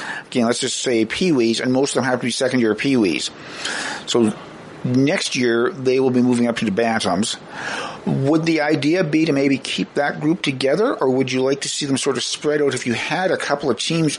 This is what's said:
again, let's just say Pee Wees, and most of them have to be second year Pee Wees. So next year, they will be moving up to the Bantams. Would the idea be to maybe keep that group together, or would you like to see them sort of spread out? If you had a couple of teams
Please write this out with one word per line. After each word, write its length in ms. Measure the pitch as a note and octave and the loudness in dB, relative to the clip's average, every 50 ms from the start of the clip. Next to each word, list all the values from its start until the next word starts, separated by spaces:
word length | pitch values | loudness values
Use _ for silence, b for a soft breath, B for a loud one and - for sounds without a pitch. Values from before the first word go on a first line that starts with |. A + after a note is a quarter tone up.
| B B B B B | B B B B B
again, 180 | B - B2+ A#2 | B 0 0 2
let's 140 | A2+ A#2+ - | 2 0 0
just 220 | C3+ A#2+ - - | -2 -4 -4 -4
say 240 | - C3+ A#2+ A2+ A2 | -2 0 2 2 0
Pee 260 | G#2+ - - F#3 F#3 | 0 0 0 0 2
Wees, 300 | D#3 B2+ A2+ A#2 A2+ - | 2 2 2 2 2 0
and 100 | A#2+ B2+ | 0 0
most 240 | B2+ C3 C#3+ - - | 2 2 2 0 0
of 80 | C3+ B2 | 0 0
them 80 | C3 | 0
have 80 | B2+ A#2+ | 0 -2
to 60 | C3 | -2
be 60 | B2 | -2
second 280 | - - C3+ B2 C3 B2+ | -2 0 0 0 2 2
year 160 | A2+ G#2+ G#2 | 2 2 2
Pee 220 | - - C#3 C3+ | 2 0 2 4
Wees. 340 | B2 G#2+ F2 D2 B1 - - - B B B B B B B B B B B B B B | 4 4 2 2 0 -4 -6 -10 B B B B B B B B B B B B B B
So 280 | B - B2+ A2+ G#2+ - - - - - - - - - - - | B 2 2 2 2 0 -2 -10 -16 -18 -18 -18 -18 -12 -6 -4
next 520 | B2+ B2 B2+ C3+ D3 F#3 - - - - | 0 2 2 4 2 2 0 -2 -4 -2
year, 340 | C#3 B2 A#2+ A#2 A#2 A#2+ B2+ | 0 0 2 2 2 2 0
they 300 | - C#3 B2+ B2+ B2+ C3+ | -2 -2 0 0 2 4
will 100 | C3 C3 | 2 4
be 140 | B2 B2 B2 | 4 4 4
moving 240 | B2 B2 A#2+ A#2+ | 4 4 2 2
up 100 | A#2 A2+ | 0 0
to 80 | - A#2 | 0 0
the 60 | A2 | -2
Bantams. 680 | F#2+ A2+ A#2 A2+ A2+ G#2+ - G2 F2+ F#2+ A2 - - - - B B B B B B B B B B B B | 0 2 2 2 2 0 0 0 0 0 0 -2 -4 -8 -12 B B B B B B B B B B B B
Would 440 | G3 D3 C3+ C3+ C#3 D#3+ D#3+ D#3+ | -2 0 2 2 2 2 2 2
the 140 | E3 E3 D3+ | 2 0 2
idea 420 | D3 D3+ D#3+ C#3+ C#3 D3 E3+ F#3+ F#3 | 2 2 0 2 2 2 2 2 2
be 220 | D3+ D3+ D#3 D#3+ | 2 2 2 2
to 60 | D#3+ | 2
maybe 280 | C#3+ C#3 C#3 C#3 C3+ B2+ | 2 2 2 2 2 0
keep 340 | - - - - - - - | -2 -4 -4 -4 -4 -4 -2
that 260 | D3 C#3+ C#3+ - D#3 | -2 -2 -2 -2 -2
group 220 | D3+ D3+ F3 - | 0 0 0 0
together, 540 | - D3 C3+ B2+ C3+ C3 C#3+ F3+ A3 C#4 - | 0 -4 -2 0 0 2 2 2 2 0 0
or 160 | - D3 C3 | 0 0 2
would 200 | B2+ C3 C3 B2+ | 2 2 0 0
you 120 | C3 C3 B2+ | 0 0 0
like 180 | C3+ C#3 C#3 | 0 0 -2
to 80 | - - | -4 -6
see 160 | - - D3 | -6 -4 -2
them 120 | C#3 C3+ | -2 -2
sort 200 | B2 - C#3+ B2+ | 0 0 0 -2
of 60 | A#2+ - | -2 -2
spread 360 | - - - - D3 D3+ D3+ | -6 -6 -4 -2 0 2 2
out? 140 | D3 C#3 B2+ | 2 0 0
If 140 | B2 - | -2 -2
you 60 | B2+ A2+ | -2 -2
had 360 | G#2+ - - D3+ E3+ F#3+ F#3 | -2 -2 -2 -2 0 0 0
a 80 | C#3 | 0
couple 320 | C3 - - C#3+ - - C#3 | 0 0 -2 -2 0 0 0
of 80 | A2+ | 0
teams 400 | - - - D#3+ E3 D#3+ D3 - | 0 0 -2 0 2 2 2 0